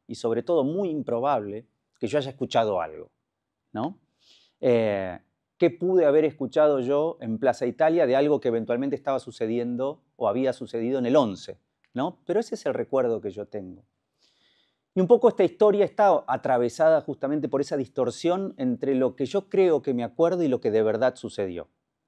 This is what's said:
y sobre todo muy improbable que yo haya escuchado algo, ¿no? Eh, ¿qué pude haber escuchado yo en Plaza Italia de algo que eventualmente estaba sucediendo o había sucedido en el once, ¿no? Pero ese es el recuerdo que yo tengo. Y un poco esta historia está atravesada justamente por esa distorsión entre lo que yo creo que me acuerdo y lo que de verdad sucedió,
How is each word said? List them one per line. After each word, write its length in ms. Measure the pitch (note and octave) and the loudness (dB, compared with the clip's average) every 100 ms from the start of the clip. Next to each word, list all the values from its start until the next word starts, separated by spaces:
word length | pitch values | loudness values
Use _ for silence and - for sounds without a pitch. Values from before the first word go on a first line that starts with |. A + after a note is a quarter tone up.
| - | -16
y 80 | A#2 | -6
sobre 280 | A#2 A2+ | -2 -2
todo 200 | A#2 E3+ | 0 0
muy 260 | C3+ E3+ G3 | 0 -2 -4
improbable 800 | D3+ B2 A#2 C3+ C3+ G#2 G#2 - _ _ _ | -4 -4 -4 -2 -2 -4 -10 -14 _ _ _
que 80 | A2 | -4
yo 100 | C#3+ | -2
haya 120 | C3+ | -4
escuchado 520 | B2+ B2+ A#2+ A2 F#2+ | -6 -4 0 0 0
algo, 300 | E2 D#2 D#2 _ _ _ _ _ _ G#2+ | -4 -10 -18 _ _ _ _ _ _ -8
¿no? 240 | C3+ G3 _ _ _ _ _ _ | -8 -8 _ _ _ _ _ _
Eh, 580 | C3 A#2+ A2 G2+ F#2+ F2 _ _ _ _ | 0 2 2 -2 -4 -10 _ _ _ _
¿qué 120 | E3+ | 0
pude 360 | E3+ F3 F#3 D#3 | 0 0 4 4
haber 200 | D3 D#3 | 4 2
escuchado 540 | D3+ B2+ D#3+ D3+ C#3+ | 0 -4 2 2 2
yo 380 | B2 C#3+ D#3+ - | 0 0 -2 -4
en 160 | A#2+ A2 | -6 -2
Plaza 280 | C3 A#2 B2+ | 0 0 -2
Italia 420 | A2+ D#3 E3+ C#3+ | 0 2 2 2
de 80 | C3 | 2
algo 240 | D3 C#3+ | 2 2
que 80 | B2+ | 0
eventualmente 480 | A#2 A2 A#2+ C#3 C3+ | -2 -2 -2 -2 -4
estaba 240 | - C3+ | -4 -6
sucediendo 800 | B2+ A#2 A2+ A#2+ A#2+ B2 C3+ D3+ _ - | -6 -6 -4 -2 -4 -4 -4 -6 _ -4
o 120 | A2 | -2
había 260 | A2+ C3 | 0 -2
sucedido 440 | A#2+ A2+ A#2 A#2 C3 | -4 -6 -6 -2 -2
en 80 | A#2+ | 2
el 100 | C#3+ | 2
once, 440 | A#2+ F#2 - - _ _ _ | 2 -2 -12 -18 _ _ _
¿no? 260 | A#2+ D3+ F3 - | -6 -6 -6 -4
Pero 140 | F#3 | -4
ese 160 | A#3 - | -4 -6
es 100 | D3 | -4
el 80 | |
recuerdo 480 | B2 A#2 C3+ B2 A2+ | -4 -2 0 0 -2
que 100 | G#2 | -6
yo 160 | G2 G2+ | -10 -10
tengo. 380 | G#2 F#2 F#2 _ _ _ _ _ _ _ _ _ _ _ | -12 -12 -16 _ _ _ _ _ _ _ _ _ _ _
Y 80 | - | -2
un 60 | F3+ | 4
poco 200 | A#3 A#3 | 6 6
esta 160 | - | 4
historia 400 | F#3 - G#3+ G3+ | 0 4 4 4
está 400 | F#3+ - G#3 D#3 - | 0 2 4 2 0
atravesada 760 | B2+ C3 B2+ A#2+ - D#3+ D#3+ | -4 0 0 0 2 2 2
justamente 480 | - C3+ C#3 D3+ D3 | 0 -6 -4 -4 -2
por 100 | C#3 | -2
esa 160 | C#3+ D3+ | -2 -4
distorsión 800 | B2+ - B2 - E3+ F3+ G3 - | -4 -4 -4 -2 -2 -2 -4 -4
entre 380 | B2+ A#2 C3 C3+ | -4 -2 -2 0
lo 220 | B2+ - | 0 -2
que 80 | C3 | -4
yo 240 | G3+ - | -4 -2
creo 320 | F#3+ F#3 D3+ | 2 4 2
que 120 | C#3+ | 0
me 120 | A#2+ A#2 | -4 -4
acuerdo 360 | - E3+ F3 | 0 0 2
y 40 | D#3+ | 0
lo 140 | B2 | 0
que 100 | A#2+ | 2
de 120 | A2 | 2
verdad 320 | A2 G#2 B2+ B2 | 2 2 0 -2
sucedió, 520 | A2+ - G2 E2+ D#2 _ _ _ | -8 -6 -6 -8 -14 _ _ _